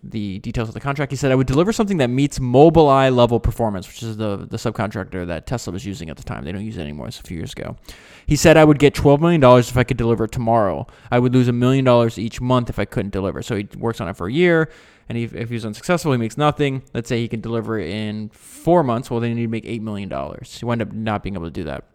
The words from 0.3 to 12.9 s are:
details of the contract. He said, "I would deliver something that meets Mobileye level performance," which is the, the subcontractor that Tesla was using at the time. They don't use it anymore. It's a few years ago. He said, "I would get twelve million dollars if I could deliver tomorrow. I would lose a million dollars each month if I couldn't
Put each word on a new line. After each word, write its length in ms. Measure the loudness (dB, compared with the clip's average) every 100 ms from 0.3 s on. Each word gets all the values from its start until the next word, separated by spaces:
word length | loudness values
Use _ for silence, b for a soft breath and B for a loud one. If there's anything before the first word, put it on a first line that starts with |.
| -8
details 300 | -8 -6 -6
of 40 |
the 60 | -6
contract. 320 | -6 -4 -4
He 60 | -2
said, 140 | 2
"I 40 | 2
would 120 | 2
deliver 260 | 2 2
something 240 | 0 0 0
that 120 | 0
meets 300 | 2 0 -2
Mobileye 760 | 2 8 8 8 6 6 4
level 260 | 4 4 4
performance," 480 | 0 -2 -4 -4 -10
which 160 | -12
is 120 | -10 -6
the, 200 | -6 -6
the 200 | -8 -6
subcontractor 680 | -6 -4 -6 -6 -8 -8 -6
that 200 | -8 -6
Tesla 260 | -8 -6
was 120 | -10 -10
using 240 | -10 -12
at 80 | -14
the 60 |
time. 220 | -12 -10 -10
They 60 |
don't 120 | -10
use 140 | -10 -10
it 40 |
anymore. 260 | -12 -12 -12
It's 120 | -14
a 40 |
few 140 | -14 -12
years 140 | -12
ago. 240 | -12 -12 -14 B B B B B
He 100 | 2
said, 200 | 6 8
"I 60 |
would 160 | 8 8
get 160 | 4 4
twelve 260 | 4 4
million 200 | 4 6
dollars 280 | 8 8 6
if 80 | 0
I 60 |
could 140 | 0 0
deliver 280 | 0 0 -2
tomorrow. 640 | -4 0 2 2 -2 -8 B B
I 80 | 0
would 140 | 2
lose 140 | 4 2
a 60 |
million 320 | 2 2 2 4
dollars 320 | 4 4 -2
each 240 | -8 -6
month 280 | 0 0 0
if 80 | -6
I 60 |
couldn't 260 | -4